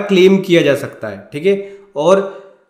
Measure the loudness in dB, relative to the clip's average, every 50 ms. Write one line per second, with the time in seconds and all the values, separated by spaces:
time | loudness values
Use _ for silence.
0 | 0 0 2 4 4 4 4 2 2 2 2 2 2 2 0 -2 -4 -10 -12 -12
1 | -12 -12 -12 -14 -16 -14 -14 -4 -2 -2 -2 -2 -6 -12 -18 -20 -20 _ _ -2
2 | 2 2 2 2 0 -4 -10 -16 -20 -20 _ _ _